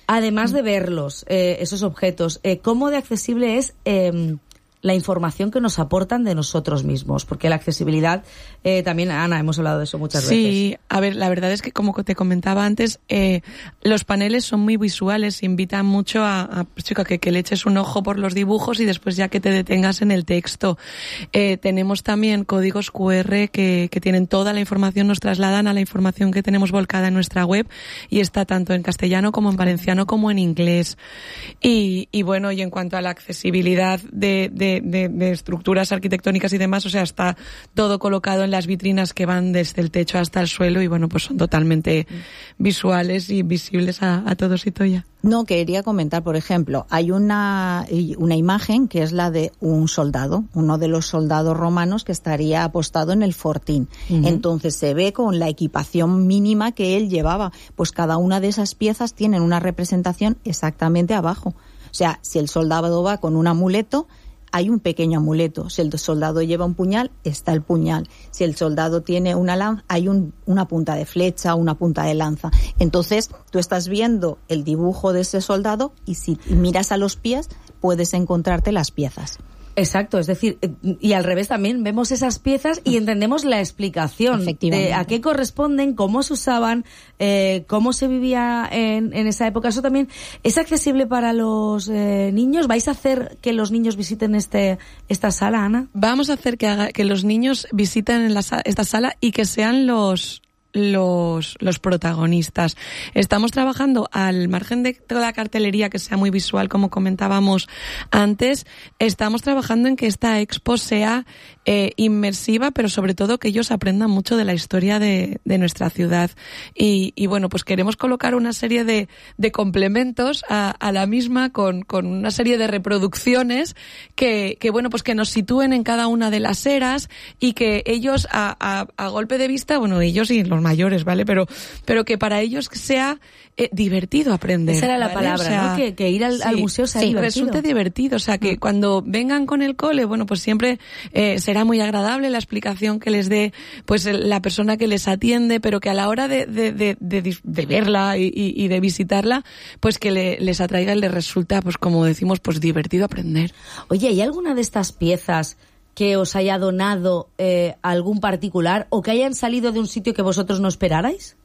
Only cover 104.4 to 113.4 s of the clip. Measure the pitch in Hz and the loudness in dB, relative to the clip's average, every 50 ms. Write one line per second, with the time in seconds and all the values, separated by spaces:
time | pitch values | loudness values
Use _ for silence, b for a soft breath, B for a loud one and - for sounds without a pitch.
104.4 | 175 180 180 180 196 - 240 247 247 254 247 - - - 233 240 240 233 226 - | 0 0 -2 -2 -4 -4 -2 -2 -2 -2 -4 -6 -8 -4 -2 0 0 -2 -2 -4
105.4 | 220 214 - 220 214 202 190 208 208 196 - 202 - - 202 196 196 202 190 196 | -6 -4 0 0 0 2 2 2 0 0 -2 -6 -6 -2 0 2 2 2 2 0
106.4 | 170 - - 196 190 190 - 202 196 185 - 190 190 190 190 180 196 196 196 196 | 0 0 0 -2 -2 0 2 2 0 2 0 0 0 0 0 0 0 2 2 4
107.4 | 196 196 190 185 - B B B B B B B B B - 208 208 208 208 196 | 4 4 4 2 0 B B B B B B B B B 2 2 4 2 2 2
108.4 | 240 240 285 277 - B B B B B B _ 220 226 185 - 220 208 220 233 | 2 0 0 0 -4 B B B B B B _ 0 0 0 0 -2 -2 -2 -2
109.4 | - 277 277 269 254 - 226 226 240 262 262 254 240 220 202 - - 233 220 208 | 0 0 0 0 0 0 2 2 2 2 2 2 0 -2 0 0 0 0 2 2
110.4 | 208 - - - - - 240 233 - - 220 208 214 220 233 254 247 B B B | 0 -2 -4 -6 -2 0 0 0 0 0 0 2 2 2 0 -2 -4 B B B
111.4 | B B B B _ - 208 202 196 190 - - 220 220 208 208 208 202 196 185 | B B B B _ 0 2 2 2 0 0 0 2 2 4 2 2 0 -2 -2
112.4 | - - 220 226 262 285 269 - 226 208 - 214 190 190 190 - 196 202 240 247 | 0 0 2 2 2 0 0 0 0 0 0 0 0 0 0 0 0 0 0 0